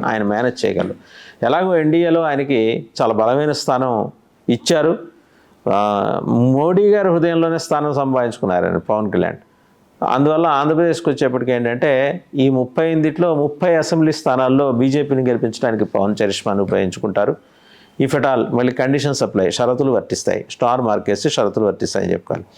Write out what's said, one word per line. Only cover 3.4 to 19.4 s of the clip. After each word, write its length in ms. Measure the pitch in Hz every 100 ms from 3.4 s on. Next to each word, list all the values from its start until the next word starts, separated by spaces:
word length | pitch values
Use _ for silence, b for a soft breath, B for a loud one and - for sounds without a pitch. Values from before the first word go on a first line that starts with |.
| 151
స్థానం 600 | 143 - 127 131 110 104 - _ _ -
ఇచ్చారు. 500 | 120 - 165 156 202 - b b b b b -
ఆ, 520 | 101 104 101 104 - -
మోడీ 640 | 120 123 131 160 185 202
గారి 200 | 208 190
హృదయంలోనే 480 | 170 170 165 165 165
స్థానం 360 | - 147 147
సంపాదించుకున్నారు 720 | 139 135 131 120 110 95 90 90
ఆయన, 120 | 87
పవన్ 340 | - 107 107
కళ్యాణ్. 260 | 90 87 82 b b b b _ _ -
అందువల్ల 380 | 131 147 156 170
ఆంధ్రప్రదేశ్కి 640 | 139 147 160 170 160 -
వచ్చేప్పటికి 420 | 131 127 127 123
ఏంటంటే 720 | 123 120 123 156 131 139 175 - 143
ఈ 140 | 131
ముప్పై 420 | 131 127 165 165
ఎనిమిదిలో 440 | 160 156 156 175 151
ముప్పై 400 | 147 147 180 165
అసెంబ్లీ 360 | 147 165 156
స్థానాల్లో 600 | 151 147 131 127 135 139
బీజేపీని 500 | 120 135 143 143 131
గెలిపించడానికి 640 | 127 117 117 113 123 110 101
పవన్ 300 | 101 101 104
చరిష్మాను 400 | 104 95 110 101
ఉపయోగించుకుంటారు. 720 | 98 98 95 - 110 98 107 156 b b b b b -
If 80 | 135
at 120 | 147
all, 340 | 135 127 107 120
మళ్ళీ 180 | 123
కండిషన్స్ 500 | 127 131 139 143 131
అప్లై, 280 | 113 -